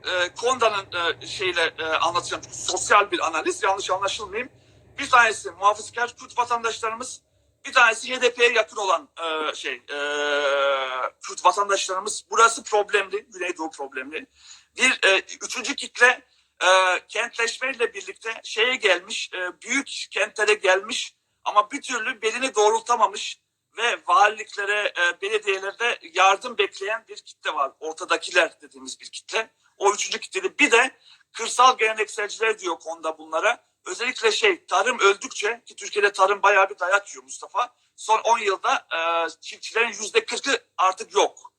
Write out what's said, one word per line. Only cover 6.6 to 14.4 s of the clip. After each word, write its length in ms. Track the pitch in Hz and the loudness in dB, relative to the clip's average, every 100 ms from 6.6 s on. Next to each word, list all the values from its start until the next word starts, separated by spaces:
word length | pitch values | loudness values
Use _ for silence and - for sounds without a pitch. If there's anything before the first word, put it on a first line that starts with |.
| 226 220 226 226 254 - _ _ _ _ 277 | -2 -4 -6 -6 -12 -14 _ _ _ _ 0
bir 80 | |
tanesi 420 | 262 233 220 247 254 | 4 4 4 -6 0
H 60 | |
D 120 | 240 | 0
P'ye 200 | 240 240 | 4 4
yakın 240 | 226 214 220 | 4 -2 -4
olan, 320 | 190 165 143 - | 0 0 -2 -8
e, 320 | 165 156 151 - | -4 -4 -4 -6
şey, 180 | 147 | -8
e, 240 | 127 - 143 143 143 147 143 143 139 139 135 131 127 - _ | -10 -10 -6 -4 -2 0 0 2 2 2 0 -2 -4 -6 _
Kürt 240 | - - 180 | -14 2 2
vatandaşlarımız. 800 | 190 202 190 - 185 208 - _ | 2 0 0 -2 -4 -6 -10 _
Burası 340 | 214 233 247 | 4 4 4
problemli, 640 | - 214 202 208 196 202 - | 0 0 2 -2 -2 -8 -10
Güneydoğu 420 | 190 175 170 160 | -10 -8 -6 -10
problemli. 560 | - 139 139 135 156 - _ | -10 -12 -10 -10 -12 -14 _